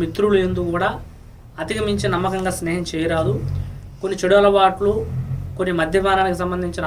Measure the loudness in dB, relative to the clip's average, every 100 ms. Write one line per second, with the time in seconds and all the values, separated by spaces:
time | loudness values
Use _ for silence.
0 | -2 0 4 4 2 0 -2 0 -2 -4
1 | -10 -18 -20 -20 -16 -10 -6 -2 -2 0
2 | 0 0 0 -2 -2 -4 -4 -4 -4 -2
3 | 0 0 0 0 -2 -6 -6 -10 -16 -8
4 | -6 -2 4 6 6 6 4 4 0 0
5 | -2 -4 -4 -6 -6 -4 -2 0 0 2
6 | 2 2 2 0 -2 -2 -4 -4